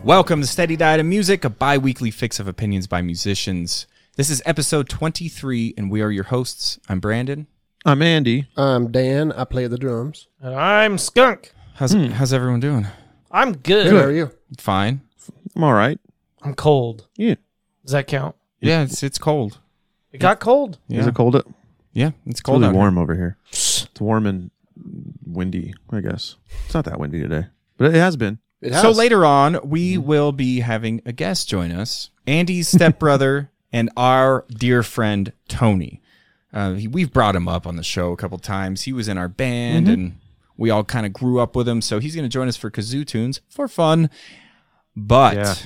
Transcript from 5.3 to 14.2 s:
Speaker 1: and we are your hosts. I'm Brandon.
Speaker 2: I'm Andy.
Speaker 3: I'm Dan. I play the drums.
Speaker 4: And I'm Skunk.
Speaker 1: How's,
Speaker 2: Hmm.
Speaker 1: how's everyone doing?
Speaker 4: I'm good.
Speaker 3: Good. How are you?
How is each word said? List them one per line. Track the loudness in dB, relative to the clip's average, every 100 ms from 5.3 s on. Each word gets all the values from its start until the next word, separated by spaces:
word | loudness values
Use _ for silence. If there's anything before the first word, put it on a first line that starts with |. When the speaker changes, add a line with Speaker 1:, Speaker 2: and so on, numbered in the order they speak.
| -8 -4 -2 -4 -4
Speaker 1:
and | -4
we | -2
are | 0
your | -2
hosts. | -2 -4 -4 -6 -8 -8 -6
I'm | -4
Brandon. | -2 -4 -4 -8 -12 _ _ _ 2
Speaker 2:
I'm | 4
Andy. | 4 4 2 0 -2 -2
Speaker 3:
I'm | 0 2 0
Dan. | 0 0 0 -2
I | -4
play | -6 -4 -4
the | -4
drums. | -4 -4 -6 -12 _ _
Speaker 4:
And | -10
I'm | -2 2 4 2 0
Skunk. | 0 4 4 2 -12 _ -20 -4
Speaker 1:
How's, | 2
Speaker 2:
Hmm. | 2 2
Speaker 1:
how's | 0 0
everyone | 0 0 0
doing? | 0 0 -2 -10 _ _ _
Speaker 4:
I'm | 0 0
good. | -2 2 4 6
Speaker 3:
Good. | 6
How | 6
are |
you? | 2